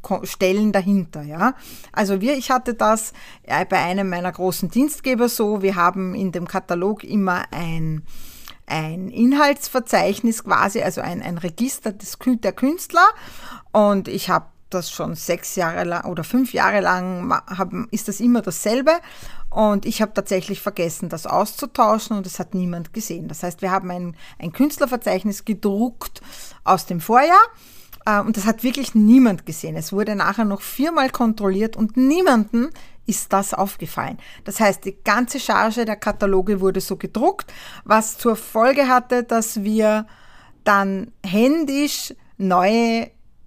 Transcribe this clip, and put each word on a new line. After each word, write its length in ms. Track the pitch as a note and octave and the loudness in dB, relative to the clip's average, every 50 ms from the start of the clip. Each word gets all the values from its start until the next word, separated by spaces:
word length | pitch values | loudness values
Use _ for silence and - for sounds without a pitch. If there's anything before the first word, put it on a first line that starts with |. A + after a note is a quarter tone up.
Ko-, 240 | - - G3 - - | -6 -6 -6 -4 -4
Stellen 480 | - - - G3 F#3 F#3+ G#3 G#3+ G#3+ | -8 -4 0 0 2 2 2 2 2
dahinter, 500 | G3+ G3 F3 G3 G3+ G3 E3+ D#3+ - D#3 | 2 2 2 2 2 2 0 -2 -8 -12
ja. 320 | D3 D3 D3+ E3+ G3+ B3+ C4+ - - - - - - - | -12 -10 -2 0 0 0 0 -2 -10 -18 -18 -18 -18 -6
Also 300 | - - G#3+ F#3+ G3 F#3+ | -2 -2 0 0 0 0
wir, 140 | G3+ C4 D4 | 0 0 0
ich 140 | C4+ B3 - | -2 0 0
hatte 220 | C4 B3+ B3 B3 | 0 0 0 -2
das, 400 | A#3 - G#3+ G#3+ A3 A3 - - - - - - - - | -2 0 2 2 2 2 0 -8 -14 -16 -20 -20 -20 -20
äh, 240 | _ - B2+ D3+ F#3 | _ -4 -2 -2 0
bei 120 | - F#3+ E3+ | 0 0 0
einem 300 | D3+ F3 F#3 G3+ G3 F#3 | 0 0 -2 -2 -2 -2
meiner 240 | F3 F3 F3+ F3+ | -4 -4 -4 -6
großen 380 | E3+ - F3+ F#3 E3+ - G3 - | -4 -2 -2 -2 -2 -2 -4 -2
Dienstgeber 580 | - A#3 C#4 D4 - - - C4+ B3+ A3 A#3+ A#3 | 0 2 0 0 0 -4 -2 -2 2 2 2 0
so, 320 | A#3+ - A3 G#3 G#3+ G3+ | 0 0 0 0 0 0
wir 160 | F#3+ F#3+ F#3+ | 0 0 2
haben 380 | F3 F3 F3+ F#3 F#3+ F#3+ F#3 F3+ | 2 2 2 2 0 -4 -4 -4
in 180 | - F#3+ F#3 | -2 -4 -2
dem 160 | D#3 F3 F3 - | -2 -4 -6 -4
Katalog 560 | - F#3+ F#3 - F3 F3 F3+ G3+ G#3+ G#3 - | -6 -6 -4 -2 -2 0 0 0 -2 -4 -6
immer 400 | - - G#3 G3 F#3 F3 F3+ - - | -2 0 0 2 2 0 -2 -4 -6
ein, 540 | - D3 F3+ - E3 E3 D#3+ D#3+ D#3 D#3 - - - - - - - - - - - - - | -6 -6 -4 -2 -2 -2 -2 -2 -2 -4 -6 -10 -10 -10 -10 -12 -14 -16 -18 -18 -18 -20 -10
ein 420 | - - D#3 D#3 D#3 E3 F#3 F#3 - | -8 -6 -6 -4 -6 -6 -8 -8 -8
Inhaltsverzeichnis 1300 | - - A#3 B3+ C#4 C#4+ D4 C#4+ C#4 - - - - A#3 A#3 - - F#3 E3+ F#3 G3+ - - A3+ A3+ - - | 0 2 4 4 6 6 4 4 4 0 -4 -4 -4 -4 0 2 2 2 2 2 0 0 0 -2 -2 -2 -2
quasi, 380 | - - - - G3+ - A3+ | 0 2 2 2 0 0 -2
also 180 | - F#3 F3+ - | -2 -2 -4 -4
ein, 220 | - E3+ F3 - | -6 -6 -6 -6
ein 160 | - E3 F3 E3 | -6 -8 -6 -6
Register 540 | F3+ F3 E3 - A#3+ C4+ - - - A#3 | -6 -8 -4 -4 -4 -4 -4 -6 -8 -8
des 260 | G3 - - - - - | -8 -8 -12 -14 -14 -4
Kü-, 220 | - B3+ B3 A3+ | 0 0 0 2
der 120 | - G3 | 0 -4
Künstler. 540 | F#3 - C4 C#4 E4 F#4 - - - E4+ F#4 G#4+ G#4 - - - - - - - B3 - - - | -2 0 0 0 0 -2 -6 0 4 6 6 6 4 2 -8 -18 -16 -16 -16 -16 -16 -18 -12 0
Und 360 | - G#3+ G#3 G3+ G3+ G3 F#3+ - | 2 4 4 4 4 2 0 -4
ich 220 | - G3 - F3+ | -6 -6 0 0
hab 220 | F3 E3 E3 - - - - - | 0 0 0 -2 -12 -20 -14 -8
das 200 | - F3+ E3 - | -8 -8 -8 -8
schon 240 | - - E3 E3 E3 | -8 -6 -6 -6 -6
sechs 420 | D#3 - - E3+ E3+ - - - | -8 -4 -4 -4 -4 -4 -6 -4
Jahre 280 | F#3+ F3 E3 E3+ F3 F3+ | -2 -2 -2 -2 -2 -4
lang 200 | F3 E3+ D#3+ - | -4 -4 -4 -6
oder 180 | - F3 E3 D#3+ | -6 -6 -6 -4
fünf 280 | - - B3+ C4+ - | 0 0 0 0 0
Jahre 280 | - - - - G3+ G3+ | 0 2 2 2 2 2
lang 460 | F#3 F3 F3+ F3+ F#3 F#3 F#3 F3 F3+ | 2 2 0 0 -2 -4 -6 -6 -2
ma-, 200 | - - - - | -2 -2 -2 -2
haben, 420 | - F#3 F3+ F#3 F3+ F3+ F3+ - - | -6 -6 -6 -6 -4 -4 -8 -6 -6
ist 180 | - A3 - A3 | -6 -6 -6 -6
das 120 | G3+ - | -4 0
immer 220 | A3+ A#3+ A#3+ A3+ | 2 2 4 2
dasselbe. 500 | - F3+ E3 - - G#3 A3+ C4 C4 D#4 E4 F4 - - - - - - - - - - | 0 -2 -6 -4 -2 0 0 2 4 2 2 2 -2 -10 -16 -14 -12 -10 -8 -4 -4 -2
Und 360 | - A3 G#3+ G#3 G#3 G3 - | 2 2 4 4 4 2 0
ich 160 | A#3 A3 - | -2 0 0
hab 120 | A3 G#3 - | -2 0 0
tatsächlich 460 | G3+ G3 - G3+ F#3+ - - G3 - | -4 -2 0 -2 -2 -2 -4 -8 -6
vergessen, 480 | - G#3 - - E3+ E3+ - - F#3+ E3 | -6 -6 -4 -2 -4 -4 -4 -6 -8 -8
das 180 | E3+ D#3+ - | -8 -8 -4
auszutauschen 880 | - - F3 G#3+ - - - C#4+ A#3+ - - A#3+ G#3 A3 A3 - - A3 | 0 0 0 0 0 -4 -8 -10 -4 0 2 4 4 4 2 0 -4 -4
und 100 | G3+ F#3 | -6 -4
es 140 | F#3 - - | -6 -8 -8
hat 140 | F3 - - | -8 -6 -4
niemand 380 | F#3 F3+ F3 F3 E3+ E3 - | -4 -4 -4 -4 -6 -10 -10
gesehen. 360 | - A3+ A3 - F#3+ F3+ D#3+ D#3+ | -10 -10 -8 -8 -8 -8 -8 -10
Das 140 | D#3+ - | -10 -8
heißt, 200 | - F3+ F3 - | -8 -8 -6 -4
wir 80 | G3 F#3 | -4 -2
haben 200 | F#3 F#3+ F3+ F3+ | -2 -2 -2 -4
ein, 260 | F3+ F3 F3+ F3 D#3+ - - - - - | -6 -6 -8 -8 -10 -12 -18 -20 -16 -12
ein 140 | - E3+ | -10 -10
Künstlerverzeichnis 920 | - - C4+ D4+ - - D4 A#3+ B3 A#3+ - G3+ F3+ F#3 - G#3 G3+ - - | 0 0 0 0 2 0 0 0 0 -2 -2 -2 -2 0 -2 -4 -4 -4 -4
gedruckt 800 | - G#3 F3+ - G3+ G3 G#3 A#3+ B3+ - - - - - - - - - - - - - - - | -6 -4 -2 0 0 0 2 0 -2 -2 -6 -12 -12 -14 -14 -18 -18 -16 -16 -16 -16 -18 -4 2
aus 220 | - F#3+ F3+ - | 2 2 2 2
dem 140 | - F3+ E3+ | -4 -6 -6
Vorjahr, 380 | - - A3+ B3 C#4+ E4 F4+ G4+ A4+ A#4 - - - - - - - - - - - | 0 4 4 6 6 8 8 8 8 6 2 -8 -20 -20 -20 -20 -20 -20 -20 -6 -2
äh, 160 | G#3+ G#3 G3+ | 0 0 2
und 160 | - A3 A3 | 2 0 -2
das 100 | G#3 F#3+ | 0 0
hat 160 | A3+ A3 A3 | 0 0 0
wirklich 320 | A#3 C4 B3 C#4+ B3+ - - | 0 -2 -2 -2 -4 0 4
niemand 520 | A3 G#3+ G#3+ A#3+ C4+ B3+ A3 F#3 D#3+ - | 6 8 10 10 10 8 6 4 0 -4
gesehen. 300 | - D#3+ - - D#3+ D#3 | -10 -10 -8 -8 -8 -6
Es 160 | D#3+ D#3+ - | -6 -8 -4
wurde 220 | F#3+ G3 G#3 G#3+ G#3 | -4 -2 -2 -2 -2
nachher 300 | G3 E3 F#3 G3+ A#3 A3 | -2 -2 0 0 0 0
noch 160 | G#3 G3 G3 | 0 0 -4
viermal 500 | - - - - C#4 E4 E4+ D4+ C4 C4 | -6 -8 -4 -2 0 0 2 2 2 0
kontrolliert 680 | - - A#3+ A3+ A3 - G#3 F#3+ F#3+ G3 A3 A3 - | 0 2 2 2 2 2 0 0 2 2 0 -2 0
und 200 | - A3 G#3+ - | -2 -2 0 2
niemandem 760 | B3+ C4 C4+ D#4 F4+ F#4 F4 B3+ A3 G#3 G#3+ - A#3 B3 D#4+ - - - - - - - | 4 4 4 4 4 4 6 6 4 4 2 0 0 0 -2 -6 -12 -16 -18 -20 -8 -6
ist 260 | - F#3+ - - - | -4 -4 -4 -2 0
das 220 | G3 G3 G3 - - | 0 0 0 -2 -2
aufgefallen. 640 | - G3 G3 - - E3 - - - - - - - - - - - - | -2 -2 -4 -4 -8 -10 -8 -6 -6 -6 -6 -8 -12 -14 -18 -20 -16 -12
Das 160 | - G#3 - | -10 -2 2
heißt, 240 | A3 G3+ F#3+ - - | 2 2 2 2 -4
die 120 | F#3+ - - - | -10 -10 -4 0
ganze 340 | A3 G#3 A#3+ B3 A#3+ - C4 | 0 2 2 0 -2 -4 -4
Charge 460 | - - G#3+ F#3+ G#3 A3+ G#3+ A#3+ A#3 | -2 0 2 2 2 2 0 -2 -2
der 120 | A3 G#3 | -2 -4
Kataloge 640 | G#3 - A3 G#3 - G#3+ G3 G3 F#3+ F#3 G#3 G#3 F#3+ | -2 -2 -4 0 0 2 4 4 2 2 2 0 2
wurde 200 | F#3+ F#3+ F#3 F#3+ | 2 0 0 0
so 160 | - - - | -4 -4 -6
gedruckt, 560 | - - F2 - G#3+ C4 F#4 G4 - - - - - - - - - - | -6 -8 -6 -2 0 0 0 0 -2 -8 -12 -16 -18 -18 -18 -18 -16 0
was 340 | - G#3 A3 A3 - - - | 2 2 4 4 0 -6 -2
zur 180 | - A#3 A3 | 0 0 0
Folge 520 | A3 - - - A3 A3+ C4 C#4 C#4 C#4 B3+ | 0 -4 -4 0 4 4 4 4 4 4 4
hatte, 360 | B3+ B3 B3 - B3+ B3 A#3+ | 4 2 2 2 0 -2 0
dass 380 | A#3+ A#3 A3+ A3 - - A3 | 0 0 0 0 -2 -4 -4
wir 440 | G3 G#3+ G#3+ A3 G#3+ G#3+ G#3+ G#3+ A3 - - - - - - - - - - _ _ | -2 0 2 4 4 4 2 2 -2 -6 -14 -20 -20 -20 -20 -20 -20 -20 -20 _ _
dann 480 | G#3+ G3+ G3 G3 G3 F#3+ F#3+ - - - - - | 2 4 4 4 0 -2 -4 -6 -10 -12 -14 -8
händisch 880 | F#3 F3 G#3+ A#3 C4+ D4+ E4 D#4 C#4 C4+ C#4 D4 C#4+ - - - - - - - - - - | 0 2 4 4 4 4 2 0 0 0 0 0 -2 -2 -6 -8 -10 -14 -18 -20 -20 -8 -4
neue 720 | F#3+ F#3 F3+ F3+ F3+ G3+ A3 A#3 A#3 A3+ A3+ - - - - - - - - - - | 0 2 4 4 4 4 4 4 2 2 0 -2 -2 -6 -12 -20 -20 -20 -20 -20 -20